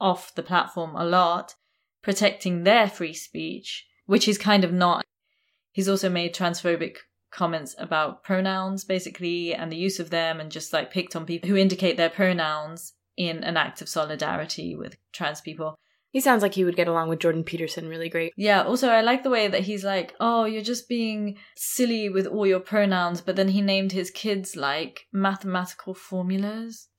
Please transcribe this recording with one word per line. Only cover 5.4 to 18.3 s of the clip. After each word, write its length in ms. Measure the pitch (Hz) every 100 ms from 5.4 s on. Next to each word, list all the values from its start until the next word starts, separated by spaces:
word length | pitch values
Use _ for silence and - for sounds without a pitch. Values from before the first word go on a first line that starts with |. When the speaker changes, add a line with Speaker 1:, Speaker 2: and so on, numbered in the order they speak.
| _ _ _
Speaker 1:
He's 160 | - 190
also 220 | 196 190
made 240 | 180 170
transphobic 640 | 170 175 175 180 170 165 - - _ _
comments 460 | - 170 165 143 -
about 460 | - 156 151 -
pronouns, 600 | - 190 190 190 190 196
basically, 720 | - 185 180 - 175 175 170
and 180 | 165 165
the 60 | 160
use 220 | 190 190
of 100 | 170
them, 300 | 170 165 160
and 120 | 156
just, 220 | 156 156
like, 180 | 160 -
picked 240 | 185 180 170
on 100 | 160
people 240 | 170 175
who 60 | 196
indicate 420 | 190 185 185 160
their 120 | 165
pronouns 840 | - 190 175 156 151 151 165 - - _ -
in 260 | 175 165
an 140 | - 165
act 240 | 143 -
of 80 | 151
solidarity 840 | 170 151 151 151 - 156 - 170 156
with 200 | - - _
trans 300 | - 151 151
people. 340 | - 156 156 156 _ _ _
Speaker 2:
He 120 | 269
sounds 200 | 269 233
like 120 | 202
he 100 | 190
would 140 | 180 175
get 100 | 170
along 220 | 165 160
with 100 | 165
Jordan 240 | 170 160
Peterson 460 | 165 165 160 - 165
really 200 | 165 165
great. 220 | 170 165